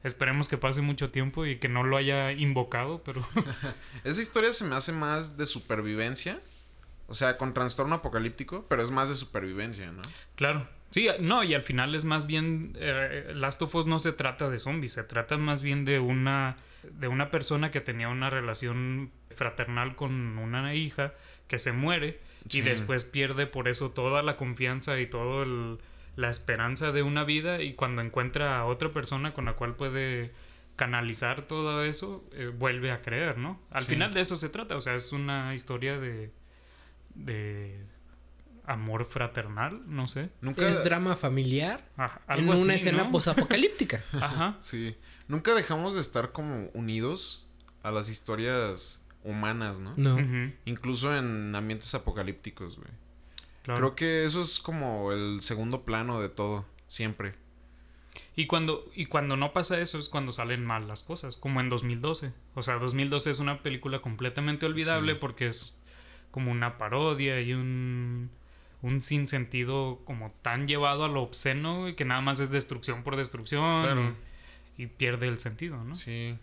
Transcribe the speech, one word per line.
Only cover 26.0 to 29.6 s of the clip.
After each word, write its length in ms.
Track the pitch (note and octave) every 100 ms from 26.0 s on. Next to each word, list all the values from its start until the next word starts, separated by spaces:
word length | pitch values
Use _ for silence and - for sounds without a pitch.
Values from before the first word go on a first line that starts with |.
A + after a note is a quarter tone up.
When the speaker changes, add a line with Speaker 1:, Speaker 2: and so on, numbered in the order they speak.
| -
Speaker 1:
la 160 | - A#2+
esperanza 640 | A#2 - A2+ A#2+ C3 D3+
de 100 | C#3+
una 220 | C#3+ D3
vida, 360 | D3 D3+ E3 F3
y 140 | D3
cuando 260 | B2+ B2+ A#2+
encuentra 600 | A#2 C3 B2+ C#3+ C#3+ C3
a 60 | A#2
otra 260 | B2 D#3+
persona 420 | - A#2+ C3+ D3+
con 120 | C#3+ B2
la 80 |
cual 200 | A#2